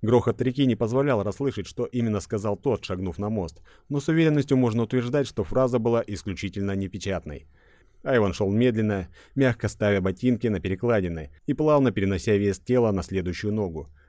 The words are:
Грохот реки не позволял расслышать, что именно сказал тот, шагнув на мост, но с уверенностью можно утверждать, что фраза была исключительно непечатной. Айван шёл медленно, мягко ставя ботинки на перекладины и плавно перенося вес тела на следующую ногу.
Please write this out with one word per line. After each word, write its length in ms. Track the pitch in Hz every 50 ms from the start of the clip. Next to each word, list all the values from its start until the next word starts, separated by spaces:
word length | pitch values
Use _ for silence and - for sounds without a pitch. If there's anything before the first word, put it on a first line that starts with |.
Грохот 400 | - 107 123 123 - 131 113 -
реки 240 | 120 127 123 139 143
не 100 | 131 113
позволял 480 | 113 120 107 117 131 139 143 131 104 98
расслышать, 440 | 104 95 - 139 139 - 107 92 -
что 180 | - - 120
именно 360 | - - 123 117 113 107 101
сказал 340 | - - - 104 98 107 101
тот, 300 | 95 - 143 117 95 -
шагнув 320 | - 98 92 95 92 82 -
на 120 | 101 104
мост, 320 | 113 104 90 78 - - - - - - _ _
но 100 | 143 143
с 80 | 143 -
уверенностью 500 | 160 160 165 160 151 147 139 143 139 131
можно 260 | 127 120 107 120 117
утверждать, 440 | 107 - 127 120 123 127 147 135 -
что 160 | - - 101
фраза 340 | - - 127 131 127 120 123
была 260 | 110 120 117 117 -
исключительно 720 | - 101 90 - 104 95 - - 98 92 104 98 98 98
непечатной. 720 | 98 98 92 - 92 - 101 95 90 - - 73 69 - - - _ _ _ _ _ _ _ _ - -
Айван 300 | - 135 120 104 98 92
шёл 160 | - 107 98
медленно, 600 | 101 110 123 127 113 110 110 107 104 98 90 - - - - - -
мягко 320 | 135 135 131 117 - - 101
ставя 320 | - - 110 104 101 98
ботинки 480 | 90 104 98 - - 127 123 107 - 117
на 140 | 104 90
перекладины 720 | - 92 95 - - 120 117 107 92 87 85 78 76 - - - _ -
и 60 | 139
плавно 380 | - 156 151 151 143 135 123
перенося 460 | 95 - 98 98 98 90 - 117 104 101
вес 220 | 101 101 95 -
тела 340 | - - 123 127 117 110 101
на 100 | 95 82
следующую 500 | - 95 95 87 90 87 - - 104 104
ногу. 360 | 110 104 90 80 78 69 - - - _